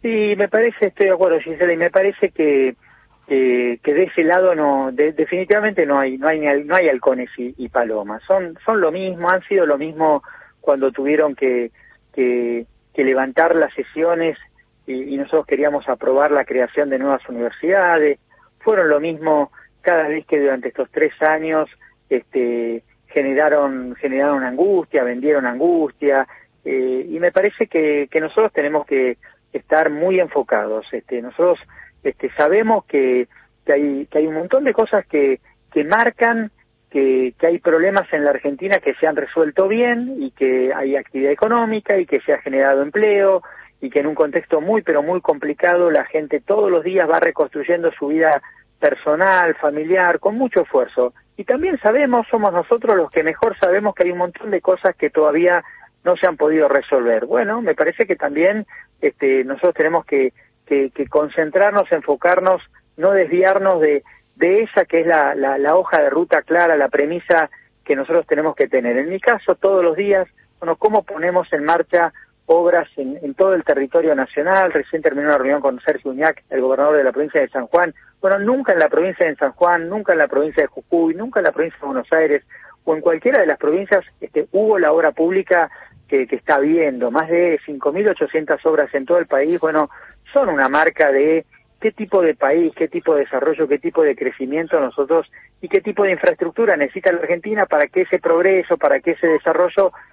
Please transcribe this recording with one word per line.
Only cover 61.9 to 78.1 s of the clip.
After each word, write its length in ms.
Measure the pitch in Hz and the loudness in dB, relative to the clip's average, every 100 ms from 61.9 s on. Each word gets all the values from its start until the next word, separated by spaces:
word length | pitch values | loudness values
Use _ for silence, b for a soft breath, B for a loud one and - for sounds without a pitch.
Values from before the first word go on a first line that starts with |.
enfocarnos, 680 | 170 147 143 175 185 185 185 - b _ - | -2 -2 0 2 2 2 0 -4 b _ -2
no 140 | 180 | 2
desviarnos 680 | 196 160 175 190 196 190 180 | 2 2 2 2 2 2 2
de, 240 | 156 143 - b b _ | 2 0 -4 b b _
de 280 | 170 202 | 2 2
esa 200 | 226 - | 2 0
que 180 | 175 165 | 0 0
es 60 | 165 | 2
la, 280 | 160 143 143 | 2 2 0
la, 220 | 135 139 | -2 0
la 200 | 143 175 | 2 2
hoja 240 | 180 165 | 2 2
de 80 | 143 | 2
ruta 320 | 135 - 151 | 0 0 0
clara, 340 | - 165 170 156 | 0 2 2 2
la 140 | 135 | 2
premisa 600 | 139 147 170 - 170 156 B B _ - | 0 -2 -4 0 0 0 B B _ -4
que 100 | 139 | -4
nosotros 320 | 135 170 156 | 0 -2 0
tenemos 280 | 147 156 - | -2 -2 -2
que 120 | 135 | 0
tener. 300 | 131 120 120 | 0 0 -2
En 100 | 151 | -2
mi 140 | 190 | -2
caso, 340 | - 226 - 180 | -2 -2 0 0
todos 300 | 196 196 170 | 2 2 2
los 100 | 156 | 0
días, 320 | 202 196 180 _ b _ | 0 0 -2 _ b _
bueno, 160 | 170 160 | -6 -2
¿cómo 280 | 214 214 | 0 0
ponemos 440 | 185 151 170 180 175 | -2 -6 -2 -2 -2
en 100 | 156 | -4
marcha 480 | 147 170 165 175 165 B B _ - | 0 0 0 0 0 B B _ 0
obras 360 | 165 175 170 160 - | 2 4 2 -2 -8
en, 200 | 131 143 | -10 -8
en 120 | 143 135 | -10 0
todo 180 | 190 | 2
el 100 | 185 | 2
territorio 520 | - 143 139 170 160 143 | 0 -2 0 0 2 0
nacional. 560 | 131 - 160 190 185 | -2 -4 0 2 2
Recién 280 | 151 135 165 | 0 -4 -2
terminó 240 | 156 139 147 | -2 0 0
una 100 | 147 | 2
reunión 240 | 131 143 | 2 0
con 180 | 139 127 | 0 -2
Sergio 300 | - 147 135 | -4 -4 -4
Uñac, 320 | 131 160 156 _ | -2 -2 -2 _
el 120 | 135 | -2
gobernador 360 | 131 131 147 151 | 0 2 2 2
de 60 | |
la 80 | 135 | 2
provincia 280 | 123 151 151 | -2 -2 -2
de 60 | 131 | -2
San 180 | 135 120 | -4 0
Juan. 260 | 170 175 - b | 0 0 -4 b